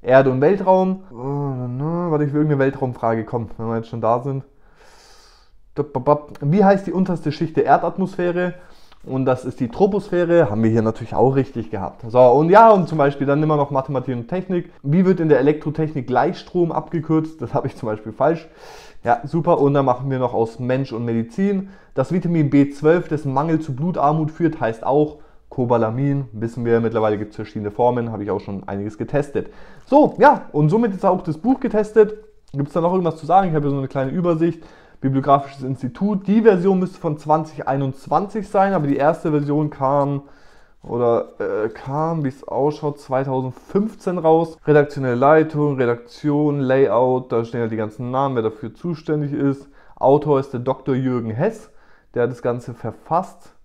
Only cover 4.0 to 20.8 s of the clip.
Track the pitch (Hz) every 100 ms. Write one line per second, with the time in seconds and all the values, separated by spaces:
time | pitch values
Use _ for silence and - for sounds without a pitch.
4 | 110 120 131 135 - _ - _ - -
5 | - - - _ _ - - - 143 135
6 | 123 147 - - 143 185 196 196 190 170
7 | 190 170 156 139 160 - - 139 170 165
8 | 190 - 175 175 180 175 - - - -
9 | - 131 131 127 127 - 123 - 202 202
10 | 190 175 175 170 151 104 113 113 110 110
11 | 113 - 120 135 131 123 104 104 90 -
12 | 117 117 127 127 160 196 226 208 165 160
13 | 143 143 139 143 156 151 139 135 135 135
14 | 120 123 117 180 185 180 - - 139 165
15 | 185 180 160 139 135 151 156 143 156 151
16 | 123 123 143 185 - 180 170 - - 170
17 | 147 160 156 - 120 139 135 - 113 107
18 | 110 107 135 165 - - - - - -
19 | 117 117 143 170 170 170 139 143 135 123
20 | 135 131 127 - 113 - 123 131